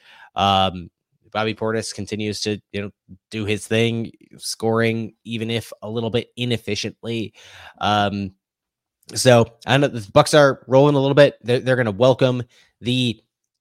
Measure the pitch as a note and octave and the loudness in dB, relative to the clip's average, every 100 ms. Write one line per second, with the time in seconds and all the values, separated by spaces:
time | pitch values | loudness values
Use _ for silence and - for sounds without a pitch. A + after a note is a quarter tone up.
0 | _ - - - G2 F#2+ F#2+ F2+ E2+ _ | _ -20 -12 -2 0 2 0 -4 -14 _
1 | _ _ _ G#2+ A2 G#2+ A2 A2 G#2+ - | _ _ _ -6 -6 -6 -6 -6 -8 -12
2 | G2 G#2+ G#2+ G2+ G#2+ G#2 _ G2+ G2+ _ | -10 -8 -8 -6 -8 -8 _ -12 -12 _
3 | _ F#2 _ A2 G#2 G#2 - A2+ A#2 A2+ | _ -20 _ -8 -6 -6 -2 -2 -2 -4
4 | A2 - _ - - - A2+ A2+ A2+ A2+ | -8 -14 _ -16 -14 -6 -2 0 0 -2
5 | A2 _ G#2+ A2+ A2+ A#2 - - G#2 A2+ | -8 _ -12 -8 -6 -6 -8 -16 -10 -8
6 | A2+ A2+ - - B2 A2+ - G#2 A2 - | -4 -4 -6 -8 -6 -4 -6 -6 -8 -10
7 | A2 A#2 G2+ _ - - - - G2 G#2 | -10 -8 -8 _ -20 -20 -20 -6 -2 0
8 | G2+ G2+ G2 _ _ _ _ _ _ _ | 0 -4 -8 _ _ _ _ _ _ _
9 | - A2 B2+ A#2+ A2 _ - C3+ C#3+ A#2 | -14 0 4 4 4 _ -2 0 0 -4
10 | F#2+ C#3+ - D#3 C#3+ B2+ - C3 D3 C#3+ | 0 2 4 6 4 2 2 4 6 4
11 | C3+ C#3 C#3+ - A2 B2+ A#2 B2+ A2+ G2 | 2 6 4 4 -2 -2 0 0 0 2
12 | B2+ B2+ C3 B2+ A#2+ _ _ _ A2 B2+ | 2 4 2 0 -8 _ _ _ -4 -2
13 | B2 G#2+ _ _ _ _ | -2 -6 _ _ _ _